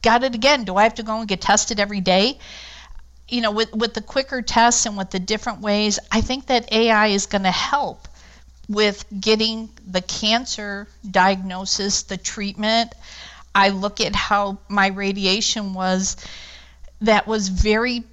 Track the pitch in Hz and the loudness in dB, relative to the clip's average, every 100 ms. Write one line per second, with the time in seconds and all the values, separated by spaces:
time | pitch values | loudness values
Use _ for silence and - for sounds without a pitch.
0 | 226 240 262 240 262 285 196 190 226 226 | 4 4 2 2 2 2 2 2 2 2
1 | 220 220 214 185 - 175 - 208 202 202 | -6 -6 -4 -2 2 2 2 -2 -2 0
2 | 185 185 226 285 - - - - - - | 2 4 4 -2 -14 -18 -18 -20 -18 -18
3 | - - - 240 220 208 226 220 226 226 | -18 -20 -6 -2 0 0 -2 -2 -4 -4
4 | - 269 269 262 - 226 233 233 226 202 | -4 -4 -2 -6 0 4 4 4 -2 -4
5 | 185 190 180 214 - 202 208 208 208 196 | -4 -6 -2 -4 -4 -4 0 2 2 -2
6 | - 220 - 262 - 247 233 220 233 214 | -2 0 0 -4 0 0 2 2 4 4
7 | 214 196 - 202 190 175 - - 180 - | 4 2 0 0 0 0 0 -2 -2 -8
8 | - - - - - - - 208 208 202 | -18 -20 -20 -20 -20 -20 -6 0 0 0
9 | - 202 214 220 220 220 226 - 190 185 | -10 -4 0 2 0 -4 -10 -16 -6 -6
10 | 185 - 214 233 254 - 208 202 208 - | -4 -4 0 0 -2 -8 -8 -10 -12 -16
11 | 208 185 190 190 190 185 190 - 202 196 | 0 4 4 2 -4 -8 -4 -2 -2 -2
12 | - 185 - - 202 196 214 226 233 - | -4 -8 -8 -6 -8 -2 0 2 0 -8
13 | - - - - - 202 196 190 202 202 | -20 -18 -20 -20 -4 2 4 2 -4 -2
14 | 214 208 - 208 202 202 - 202 196 196 | -2 -2 0 0 0 -6 -4 0 2 2
15 | 196 202 190 202 220 220 196 185 185 185 | -2 0 0 0 0 -4 -6 -2 0 0
16 | 190 - - - - - - - - - | 0 -6 -14 -16 -18 -20 -20 -20 -20 -2
17 | 214 208 202 220 190 185 208 214 247 240 | 2 4 2 -2 -2 2 2 4 0 -4
18 | 233 | -8